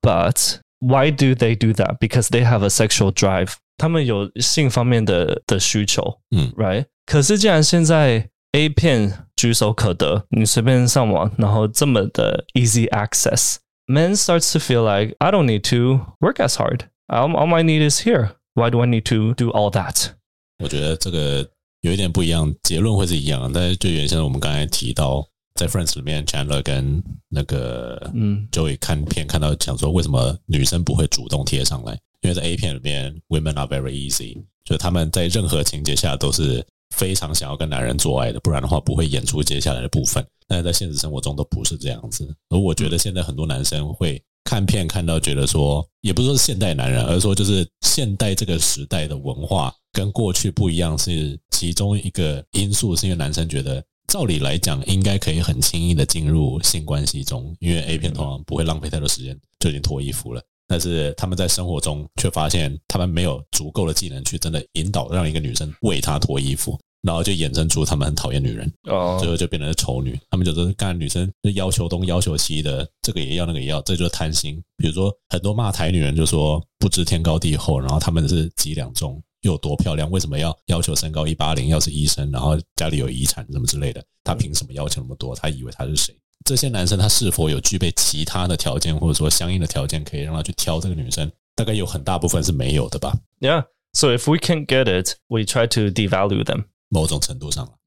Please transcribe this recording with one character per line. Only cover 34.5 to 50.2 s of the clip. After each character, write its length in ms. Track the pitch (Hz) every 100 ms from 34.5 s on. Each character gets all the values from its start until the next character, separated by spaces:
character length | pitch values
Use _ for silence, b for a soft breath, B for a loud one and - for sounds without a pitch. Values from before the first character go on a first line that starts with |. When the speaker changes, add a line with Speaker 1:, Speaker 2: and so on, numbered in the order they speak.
| _
Speaker 2:
就 80 | -
是 60 | 78
他 100 | 87
们 220 | 87 80
在 160 | 92 87
任 220 | 87 90
何 160 | 76
情 180 | - 76
节 140 | 73 69
下 200 | 85 69
都 140 | 71
是 340 | - 73 62 - _ _
非 180 | - 95
常 220 | 95 76
想 160 | 76 69
要 60 | 71
跟 120 | 76
男 160 | 69
人 140 | 60 69
做 220 | 76 65
爱 100 | 60
的， 80 | 60
不 140 | -
然 100 | 73
的 60 | 65
话 100 | 76
不 160 | -
会 100 | - 80
演 200 | 67 58
出 160 | 73
接 180 | 76 69
下 140 | 71
来 60 | 64
的 80 | 62
部 160 | -
分。 200 | 65 - - _ _
但 100 | 92
是 60 |
在 100 | 85
现 160 | 82 90
实 80 | 71
生 140 | 76
活 100 | 69
中 140 | 67
都 80 | 71
不 200 | 71 -
是 120 | - 76
这 120 | 65
样 200 | 60 57
子。 220 | - 69 76 _
而 60 | 87
我 160 | 95
觉 160 | 78 76
得 80 | 85
现 160 | 104
在 80 | 92
很 140 | 78
多 100 | 69
男 200 | 80 65
生 280 | 69 76 73
会 300 | 76 85 67 _ _
看 200 | - 113
片 220 | 98 107 82
看 180 | 98
到 140 | 85 80
觉 160 | 76
得 100 | 69
说， 400 | 69 80 71 73 80 _
也 100 | 107
不 100 | 92
是 60 | 127
说 80 | 139
现 200 | - 98
代 160 | 95
男 180 | 73 127
人， 140 | -
而 100 | 62
是 60 | 87
说 140 | 98
就 100 | 98
是 240 | 98 98 85 _
现 340 | - - 120 98
代 160 | 110
这 140 | 95 98
个 120 | 82
时 260 | - - 71
代 220 | 87 76
的 80 | 71
文 280 | 69 62
化 300 | 87 95 65 - _
跟 180 | - 98
过 200 | 98